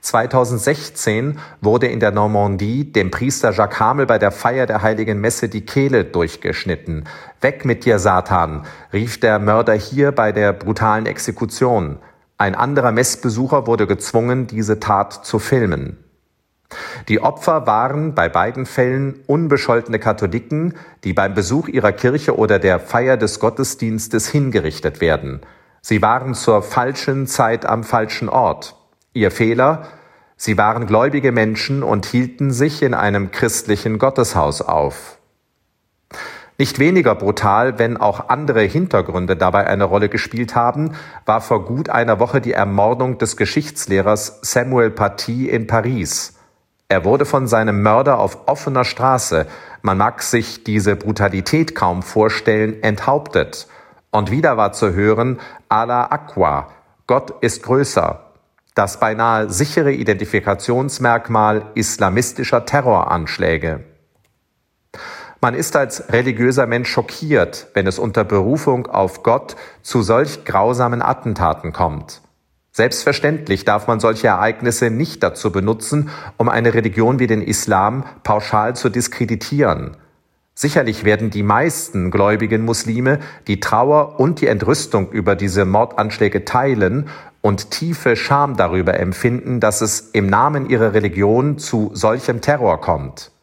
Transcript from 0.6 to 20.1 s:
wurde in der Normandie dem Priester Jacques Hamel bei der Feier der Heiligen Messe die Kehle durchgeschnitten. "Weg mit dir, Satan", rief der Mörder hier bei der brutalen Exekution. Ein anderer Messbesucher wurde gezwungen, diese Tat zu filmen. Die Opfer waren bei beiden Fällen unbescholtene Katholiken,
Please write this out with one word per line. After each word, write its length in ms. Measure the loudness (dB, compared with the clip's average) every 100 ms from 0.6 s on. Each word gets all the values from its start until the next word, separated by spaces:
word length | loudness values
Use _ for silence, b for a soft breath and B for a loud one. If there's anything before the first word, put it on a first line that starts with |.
| -2 -2 -4 -6 -2 -2 -2 -6 B B
wurde 280 | 2 4 2
in 120 | 2
der 120 | 0
Normandie 760 | 2 2 2 0 0 -2 -2 -2
dem 200 | 0 0
Priester 400 | -2 -2 0 0
Jacques 300 | 2 0 2
Hamel 260 | 0 2 2
bei 120 | 2
der 120 | 2
Feier 340 | 0 -2 0
der 160 | 0 0
Heiligen 400 | 0 0 -2 0
Messe 300 | -2 -2 -4
die 160 | -6 -4
Kehle 400 | 0 2 2 2
durchgeschnitten. 1000 | -2 -2 -4 -6 -6 -4 -6 -6 -8 -10 B B -2
"Weg 240 | -2 -2 -2
mit 180 | -2
dir, 140 | 2 2
Satan", 640 | 4 2 2 0 0 -4 -12 B B
rief 260 | -6 -4 0
der 200 | 2 2
Mörder 340 | 2 2 4
hier 380 | 0 0 0 2
bei 200 | 2 0
der 220 | 2 0
brutalen 500 | 0 -4 0 2 0
Exekution. 960 | -2 -6 -8 -6 -6 0 2 2 -2 -8 b b b _
Ein 160 | -2
anderer 380 | 0 0 2 2
Messbesucher 760 | 2 0 0 -4 -2 0 0 2
wurde 200 | 0 2
gezwungen, 600 | 0 0 0 0 -2 -4
diese 340 | -4 -2 -2
Tat 320 | 0 0 0 -6 -4
zu 120 | -4
filmen. 600 | 0 0 2 -2 -6 -12 _ _ _ _ _ _ _ B B B -2
Die 120 | 0
Opfer 460 | 0 0 0 0 2
waren 480 | 2 2 -2 -2
bei 160 | 0 0
beiden 340 | 2 -2 -2
Fällen 560 | -6 0 0 2 -2 -6 -2
unbescholtene 720 | 0 2 0 2 0 0 -2
Katholiken, 760 | -2